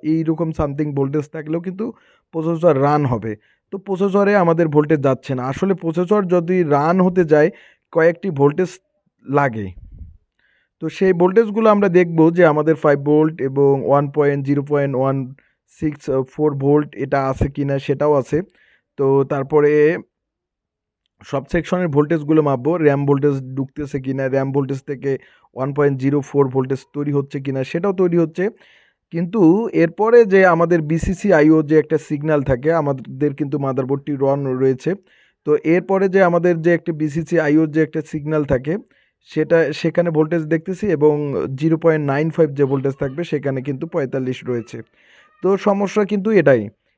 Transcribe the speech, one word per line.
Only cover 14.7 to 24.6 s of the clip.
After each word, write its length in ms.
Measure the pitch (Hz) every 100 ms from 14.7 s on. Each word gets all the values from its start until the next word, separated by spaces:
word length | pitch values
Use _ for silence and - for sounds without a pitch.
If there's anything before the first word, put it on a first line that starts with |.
| 143 139 131
ওয়ান 400 | 135 135 127 139 _ _ _ -
সিক্স 300 | 156 143 - 135 131
ফোর 260 | - 151 139
ভোল্ট 400 | 139 147 143 -
এটা 340 | 135 139 135
আছে 200 | 135 139
কিনা 300 | 147 139 139
সেটাও 340 | - 139 147
আছে। 280 | 143 123 151 196 _ _ _ _ -
তো 260 | 135 139
তারপরে 720 | 135 143 139 151 147 151 151 180 - _ _ _ _ _ _ _ _ _ _ _
সব 200 | - 139 135
সেকশনের 360 | 175 - 180 180
ভোল্টেজগুলো 540 | 143 151 165 147 156
মাপবো, 360 | 147 135 135 175
র্যাম 280 | 151 139 143
ভোল্টেজ 500 | 139 147 135 127 131
ঢুকতেছে 460 | 135 - 143 139
কিনা, 260 | 131 135 135
র্যাম 240 | 135 135
ভোল্টেজ 320 | 139